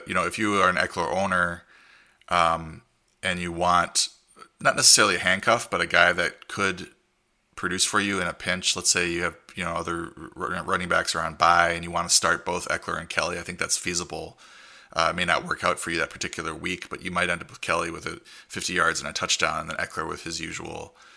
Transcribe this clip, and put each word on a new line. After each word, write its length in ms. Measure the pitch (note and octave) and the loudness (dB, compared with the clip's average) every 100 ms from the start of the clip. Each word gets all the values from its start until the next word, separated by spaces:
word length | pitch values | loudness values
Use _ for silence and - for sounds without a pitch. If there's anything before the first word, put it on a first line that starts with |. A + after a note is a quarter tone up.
| - | 0
you 80 | |
know, 100 | F#2 | -2
if 140 | F2 - | -2 0
you 160 | G#2+ G2+ | 0 4
are 60 | F#2 | 4
an 80 | F2+ | 2
Eckler 360 | F2+ F#2+ D#2+ | 0 -2 -2
owner, 520 | F2+ G2 F2+ F2 E2+ - _ _ _ _ _ - | 0 0 0 0 -4 -14 _ _ _ _ _ -2
um, 540 | F2 E2 E2 D#2+ E2 - _ _ _ | 2 4 2 -4 -16 -20 _ _ _
and 180 | F#2+ F2 | -4 -4
you 120 | F2 | -4
want 560 | E2+ F2 F2 E2+ - - - _ _ - - | 0 4 4 4 0 -2 -4 _ _ -20 -4
not 160 | C3+ - | 0 4
necessarily 400 | - - G#2 F2 | 8 8 6 4
a 40 | |
handcuff, 480 | F#2 F#2+ A#2 A#2 - | 2 2 4 2 2
but 120 | F2 | -2
a 60 | E2+ | 2
guy 260 | F2 F2 | 6 6
that 340 | F2 E2+ - - | 4 0 -4 -10
could 420 | - G2 F2+ F2+ _ _ _ _ _ _ - | -2 -2 -2 -8 _ _ _ _ _ _ -8
produce 280 | F#2 F#2 | -4 -2
for 160 | - G#2 | 0 0
you 200 | G2+ G2 | 0 0
in 80 | F2 | -2
a 40 | |
pinch. 440 | E2 - F2+ - F#2+ | -4 -2 -2 0 0
Let's 140 | - | 2
say 200 | F2+ F2 | 2 2
you 120 | E2+ | 0
have, 120 | F2 - - | -2 -4 -10
you 100 | - | -8
know, 100 | F2 | -4
other 380 | E2+ E2+ F2 E2+ - D#2+ - | -2 -2 -4 -6 -12 -14 -8
r-, 260 | - F2+ | -4 -4
running 240 | E2 F#2 F2+ | 0 0 2
backs 260 | E2+ E2+ | 0 0
are 60 | E2+ | -2
on 140 | E2 | -4
bye 360 | D2+ E2+ E2+ E2+ | 2 6 6 4
and 140 | E2+ | 2
you 60 | E2+ | -4
wanna 180 | E2+ E2+ | -4 0
start 380 | - E2+ E2+ - | 2 2 0 -2
both 220 | F2 - | -4 -2
Eckler 300 | E2 - E2 | -4 -4 -6
and 100 | E2+ | -4
Kelly. 300 | - D#2+ F2 | -2 -2 -2
I 40 | |
think 160 | E2+ F2 | -8 -6
that's 180 | E2 - | -4 -2
feasible. 640 | - F2 F2 D#2+ D#2+ - - - - - - | -2 -4 -4 -8 -10 -14 -20 -20 -20 -20 -8
Uh, 140 | - E2 | 0 0
it 60 | F2 | 0
may 80 | |
not 220 | F2 D#2 F2 | 0 0 -2
work 180 | D#2+ | -2
out 140 | F2+ F2 | -2 0
for 120 | - | -2
you 80 | E2 | -2
that 120 | D#2+ | -4
particular 440 | - - - D#2+ | -4 -10 -8 -8
week, 340 | D#2 F#2 F2+ - | -6 -6 -6 -8
but 140 | C2 | -12
you 80 | F2+ | -6
might 200 | F2 F2+ | -2 -2
end 100 | E2+ | -2
up 100 | E2 | -8
with 100 | - | -10
Kelly 300 | - E2+ E2+ | -2 -2 -2
with 160 | D#2+ D#2 | -6 -10
a 140 | D#2+ - - - | -12 -16 -20 -14
fifty 260 | - F2 | -8 -4
yards 260 | F2+ E2+ D#2 | 0 2 0
and 80 | C#2+ | -4
a 40 | |
touchdown, 480 | - - - D#2+ D#2+ | -4 -2 0 0 -2
and 100 | D#2+ | -6
then 60 | - | -6
Eckler 280 | E2+ - D#2+ | -6 -6 -6
with 180 | E2 | -6
his 140 | E2+ E2 | -8 -8
usual, 560 | E2 D#2+ D#2+ D#2+ D#2 _ - | -8 -8 -10 -12 -14 _ -20